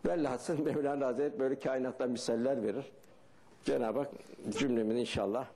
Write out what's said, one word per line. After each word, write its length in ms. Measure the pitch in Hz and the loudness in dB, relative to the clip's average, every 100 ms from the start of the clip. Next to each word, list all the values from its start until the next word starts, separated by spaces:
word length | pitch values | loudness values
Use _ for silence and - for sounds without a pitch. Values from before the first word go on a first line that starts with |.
| - | 0
Velhasıl 540 | 175 143 123 - 156 | 0 0 -2 -2 0
Mevlana 480 | 156 151 139 143 135 | 0 0 0 0 0
Hazretleri 320 | 120 143 - | 2 0 2
böyle 200 | 131 139 | 0 0
kainattan 500 | 143 131 127 123 127 | 0 0 -2 0 -2
misaller 540 | 117 - 117 123 135 | 0 0 2 2 2
verir. 220 | 107 104 - - - - - - - - - | 0 -2 -6 -14 -20 -20 -20 -20 -20 -8 0
Cenab-ı 340 | 139 117 110 | 2 2 0
Hak 100 | 143 - - - - | -2 -6 -16 -10 -6
cümlemizin 500 | 104 139 117 110 117 | 0 2 4 2 2
inşallah 480 | 117 123 98 113 135 | 0 0 0 -2 -4